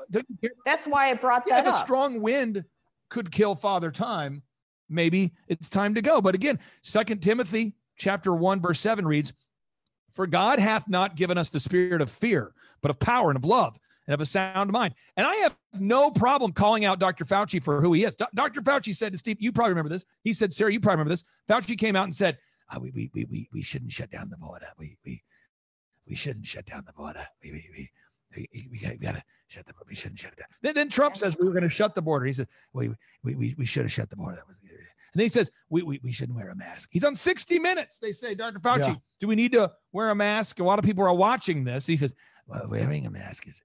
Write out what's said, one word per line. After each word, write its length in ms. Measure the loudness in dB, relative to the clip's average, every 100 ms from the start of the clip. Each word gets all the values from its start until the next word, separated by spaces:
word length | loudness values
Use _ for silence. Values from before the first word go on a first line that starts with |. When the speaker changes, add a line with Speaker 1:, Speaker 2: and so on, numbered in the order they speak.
| -4
Speaker 1:
don't 140 | -4 -4
you 80 | -8
care?" 100 | -8 -4 -2
Speaker 2:
That's 200 | -2 0
why 240 | 2 2
I 40 |
brought 300 | 2 2 2 4
Speaker 1:
Yeah, 140 | 4
Speaker 2:
that 60 | 4
Speaker 1:
if 60 |
a 40 | 2
Speaker 2:
up. 40 | 2
Speaker 1:
strong 340 | 0 0 0
wind 460 | 0 0 0 -4 -8 _ _ _ _
could 220 | -8 -4
kill 240 | 2 2 2
Father 340 | 0 0 -2
Time, 520 | -4 -4 -4 -6 -8 -16 _ _ _ -6
maybe 420 | 0 2 4 2 -2 -6
it's 220 | -6 -2
time 260 | 0 0 2
to 60 |
go. 180 | 4 4
But 160 | 4 2
again, 240 | 0 -2 -6 _
Second 400 | -2 0 0 0
Timothy 540 | 2 2 0 0 -2 -6 _ -4
chapter 400 | -2 0 0 2
one, 240 | 2 2
verse 220 | 0 0
seven 260 | 0 0 2
reads, 240 | 0 -2 -10 _ _ _ _ _ _ _
"For 160 | -6 0
God 320 | 2 4 4
hath 300 | 4 2 0
not 260 | 0 0 0
given 220 | 0 0
us 140 | 0
the 100 | -2
spirit 400 | 0 2 2 0
of 80 | -2
fear, 440 | -2 0 0 -2 _ -20 _
but 80 | -4
of 100 | 0
power 300 | 2 2 2
and 80 | 2
of 80 | 4
love 320 | 4 4 -4 _ _ -4
and 60 | -2
of 60 |
a 40 | 0
sound 460 | 0 0 -2 0
mind." 240 | 0 0 -4 _ -2
And 120 | 0
I 80 | 2
have 200 | 0 0 _
no 360 | -4 2 4 4
problem 420 | 4 2 2 0
calling 340 | 2 4 4 2
out 120 | 2
Doctor 280 | 0 0 0
Fauci 360 | 0 0 -2
for 180 | 0 2
who 140 | 4
he 100 | 4 4
is. 100 | -2
Do-, 100 | -4
Doctor 260 | -2 -2 0
Fauci 360 | 0 0 -2 -4
said 160 | -6
to 80 | -6
Steve, 180 | -6 -2
you 120 | -2
probably 180 | 2 2
remember 200 | 2 -2
this. 140 | -6 -10 _
He 100 | -4
said, 180 | 0 0
Sarah, 220 | 2 2
you 60 | 4
probably 240 | 4 4
remember 100 | 2
this. 100 | -2 -6 _ 0
Fauci 300 | 0 0 -2
came 180 | 2 2
out 100 | 0
and 100 | 0
said, 240 | 0 0 _ _ _
"Uh, 60 | -12
we, 100 | -10
we, 220 | -8 -8
we, 120 | -6 -8
we, 240 | -8 -10
we 80 | -10
shouldn't 300 | -8 -8 -8
shut 180 | -10 -10
down 200 | -12 -14
the 80 | -14
border. 280 | -16 -16 -18 -18
We, 180 | -18 -16 -16
we, 160 | -16 _ _ _ _ _ _ _ _ -14
we 80 | -8
shouldn't 320 | -8 -10 -12
shut 180 | -14 -14
down 200 | -16 -18
the 60 |
border. 340 | -16 -16 -14 -18 _
We, 80 | -18
we, 180 | -16 -16
we, 200 | -18 -18 _ _ _ _ -16
we, 140 | -14
we, 160 | -16 -16
we 60 | -12
gotta, 160 | -10 -8
we 60 | -8
gotta 180 | -8 -12 _ _
shut 220 | -20 -20
the, 60 | -20 -16
we 60 |
shouldn't 260 | -14 -14 -14
shut 120 | -18
it 80 | -20
down." 80 | -20 _
Then, 100 | -2
then 160 | -2 0
Trump 260 | 2 0 0
says 220 | -4 0
we 60 | 0
were 80 |
gonna 160 | 2 0
shut 240 | 0 0
the 80 | 0
border. 240 | 0 0 0
He 80 |
said, 140 | -4 -8 _ _
"We, 160 | -6 -6 -8 _ _
we, 120 | -8 -4
we, 200 | -4 -4
we 60 | -4
should 180 | -2
have 80 | -2
shut 180 | -4 -6
the 60 | -10
border." 220 | -12 -12
That 100 | -20
was, 120 | -20
and 120 | _ -20 -20 _ _
then 120 | 0 2
he 40 |
says, 220 | 2 0 -4 _
"We, 140 | -2
we, 160 | -2 -6
we 80 | -6
shouldn't 240 | -6 -6 -8
wear 140 | -10
a 60 | -12
mask." 340 | -14 -12 -4
He's 140 | 0 2
on 80 |
sixty 460 | 2 0 0 0 0
Minutes. 400 | 2 -2 -4 -10
They 120 | -10
say, 220 | -8 -8
"Doctor 260 | -8 -8 -2
Fauci, 280 | 2 2 2
Speaker 3:
Yeah. 80 | -2 _ _
Speaker 1:
do 80 | 0
we 80 | 2
need 160 | 4
to 200 | 4 4 -2 _
wear 180 | -2 0
a 60 | 2
mask?" 440 | 2 0 -4 0
A 40 |
lot 160 | 2 4
of 60 | 2
people 180 | 4
are 100 | 4
watching 500 | 6 4 2 -2 -2
this. 240 | -2 -4 0
He 80 | 0
says, 180 | 0 -4 _ _ -14
"Well, 220 | -12 -6
wearing 400 | -2 -2 -2 -6
a 40 |
mask 360 | -10 -12 -12 -14
is, 140 | -18